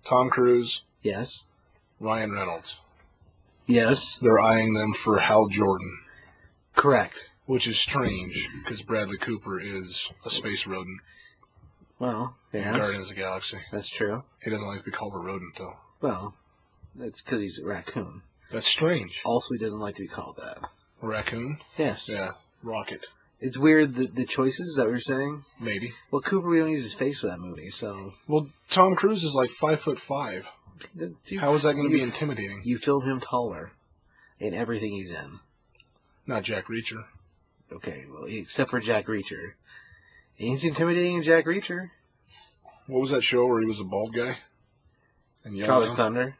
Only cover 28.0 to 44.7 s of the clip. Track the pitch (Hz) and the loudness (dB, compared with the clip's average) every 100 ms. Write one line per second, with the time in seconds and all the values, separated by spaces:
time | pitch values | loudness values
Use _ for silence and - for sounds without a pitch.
28 | 98 - - 151 143 _ _ 190 190 185 | -14 -16 0 0 0 _ _ 6 6 6
29 | 202 214 160 139 123 - 156 156 - 131 | 4 4 2 2 2 2 2 2 0 -4
30 | - 139 - - - - - - - 170 | -4 -4 -4 -8 -12 -20 -20 -20 -18 -10
31 | 170 165 - - 143 147 151 143 147 156 | -10 -10 -10 0 4 4 4 4 4 4
32 | 123 - 147 113 98 98 107 120 - 143 | 2 -2 -4 -4 -6 -6 -2 0 2 2
33 | 131 131 - 127 120 82 - _ _ _ | 2 -4 -2 -2 -2 -8 -12 _ _ _
34 | _ _ _ _ 107 90 117 113 107 101 | _ _ _ _ -6 -4 -4 -4 -4 -6
35 | 90 80 71 98 _ _ _ _ _ _ | -8 -10 -12 -18 _ _ _ _ _ _
36 | _ _ - 117 98 104 - 113 113 110 | _ _ -6 -4 -2 -6 -4 -8 -6 -12
37 | 107 - _ _ _ _ _ - - - | -16 -20 _ _ _ _ _ -12 -12 -12
38 | - - - 110 87 - 131 123 110 107 | -16 -16 -12 -12 -6 -2 0 -2 0 0
39 | 101 107 95 - 87 - _ - - - | 0 -6 -6 -12 -14 -18 _ -20 -20 -20
40 | _ _ _ _ 113 139 165 139 170 175 | _ _ _ _ -4 -2 -2 0 2 2
41 | 175 175 156 165 160 185 - 175 185 _ | 2 0 6 6 6 -2 -4 -8 -8 _
42 | _ _ _ - - _ - _ - 131 | _ _ _ -20 -20 _ -20 _ -2 0
43 | 135 135 - 127 123 117 110 104 95 98 | 2 2 4 4 4 4 2 -2 -4 -4
44 | 110 113 120 120 _ _ _ | -2 -4 -4 -6 _ _ _